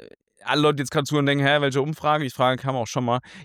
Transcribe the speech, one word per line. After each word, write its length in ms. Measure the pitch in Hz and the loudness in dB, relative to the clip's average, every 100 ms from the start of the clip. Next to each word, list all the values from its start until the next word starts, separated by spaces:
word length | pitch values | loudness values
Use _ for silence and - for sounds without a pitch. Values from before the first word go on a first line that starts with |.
| - - _ _ | -20 -20 _ _
alle 200 | - 143 | -2 2
Leute, 120 | 151 | 2
die 60 | 143 | 2
jetzt 100 | 135 | -2
gerade 140 | 160 | -4
zuhören, 200 | 139 147 | 0 0
denken, 200 | 143 143 139 | 2 2 2
„Hä, 140 | 147 | 2
welche 200 | 143 135 | 2 0
Umfrage?“ 440 | 143 156 151 151 | -2 -2 -2 0
Die 60 | 135 | -2
Frage 300 | - 127 131 | 0 0 0
kam 140 | 135 | -4
auch 140 | 131 110 | -4 -4
schon 160 | 135 | -4
mal. 160 | 123 123 - - | -2 -2 -4 -18